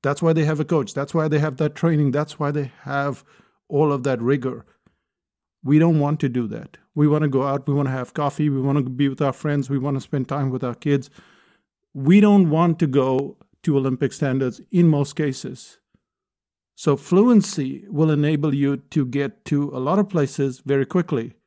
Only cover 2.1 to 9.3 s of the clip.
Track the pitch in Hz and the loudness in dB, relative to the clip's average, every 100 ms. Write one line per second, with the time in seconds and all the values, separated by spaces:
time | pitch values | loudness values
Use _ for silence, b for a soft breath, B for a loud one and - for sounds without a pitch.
2.1 | 135 151 - 147 147 135 _ - 139 143 | 0 -6 -6 -4 -4 -6 _ -8 -6 -4
3.1 | 120 b b b b _ 147 156 143 131 | -8 b b b b _ 0 0 0 -2
4.1 | 123 117 139 127 120 - _ _ _ _ | -2 0 0 -2 -8 -16 _ _ _ _
5.1 | _ _ _ _ _ 131 151 170 156 143 | _ _ _ _ _ 2 4 4 2 0
6.1 | 151 139 123 110 110 - - _ 151 147 | 0 -2 -2 -6 -8 -14 -20 _ 0 2
7.1 | 151 151 131 139 139 135 139 139 131 123 | 2 0 0 -2 -4 -2 -2 -2 -4 -8
8.1 | - 147 - 151 135 135 143 127 127 139 | -4 -4 -2 -2 0 0 0 -2 -2 -2
9.1 | 131 143 | 0 -4